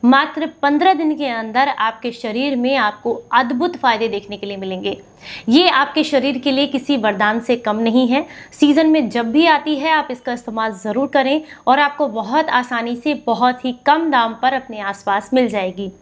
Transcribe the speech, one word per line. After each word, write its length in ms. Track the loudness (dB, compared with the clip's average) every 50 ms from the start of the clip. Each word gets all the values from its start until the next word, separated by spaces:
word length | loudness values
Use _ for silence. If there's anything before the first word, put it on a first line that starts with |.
| 4
मात्र 420 | 4 4 4 2 0 -4 -6 -6 -6 -6 _ -2
पन्द्रह 300 | 0 2 4 4 4 2
दिन 240 | 2 0 -2 -2
के 100 | -2 -4
अंदर 420 | -6 -4 -6 -8 -4 0 0 0 0
आपके 440 | 0 -2 -2 -4 -4 -4 -8 -8 -8
शरीर 440 | -6 -8 -6 -4 -2 -2 -2 -2
में 200 | 0 0 0 0
आपको 460 | 2 0 0 -2 -4 -6 -6 -6 -6 -6 0 0
अद्भुत 440 | 0 2 2 -2 -2 -2 -2 -4
फायदे 320 | 0 0 0 0 2 -2 -4
देखने 280 | -4 -6 -8 -10 -12
के 100 | -10 -10
लिए 100 | -10 -8
मिलेंगे। 440 | -8 -8 -8 -8 -6 -6 -6 -8 -8 -12 -20 -20 -20 -18 -18 -18 -10 -2 4
ये 200 | 4 6 6 6
आपके 360 | 4 2 0 2 0 -2 -2
शरीर 340 | 2 0 0 0 0 -2 -2
के 140 | -2 0 0
लिए 140 | 0 0
किसी 300 | 0 -2 -6 -2 -2 -2
वरदान 440 | 0 2 0 0 2 0 0 0 -2
से 160 | 0 -2 -2
कम 200 | -2 0 -2 -2
नहीं 320 | 0 0 2 2 2 2 4
है। 180 | 2 0 -2 -4 -12 -20 -20 -18 -2
सीजन 340 | 2 4 4 6 6 6
में 240 | 4 4 4 2 0
जब 220 | -2 -2 -2 0 2
भी 140 | 2 4
आती 300 | 4 4 2 2 -2 -4
है, 140 | -2 0 0
आप 180 | 0 0 0 -2
इसका 220 | -8 -10 -6 -8 -8
इस्तेमाल 400 | -6 -8 -8 -6 -4 -4 -4 -4
ज़रूर 340 | -6 -6 -4 -2 -2 -2
करें 360 | 0 2 0 2 2 0 -2 -2 -6 -20 -6 0
और 120 | 2 4 4
आपको 300 | 4 0 0 -2 -4 -2
बहुत 400 | -2 -6 -6 -2 0 0 0 2
आसानी 480 | 0 -2 -2 0 -4 -4 -4 -4 -6
से, 180 | -4 -2 -4 -4
बहुत 500 | -2 -2 -4 0 2 2 0 0 0 -4
ही 120 | -6 -6 -2 _
कम 240 | 2 2 4 2 2
दाम 260 | 2 2 2 0 -2 -2 -2
पर 100 | 0 0
अपने 280 | 0 -6 -8 -12 -8
आसपास 500 | -8 -8 -8 -6 -4 -2 -2 -2 -2 0 2
मिल 140 | 2 2 2
जाएगी। 440 | 0 -2 -4 -4 -6 -6 -10 -10 -10 -16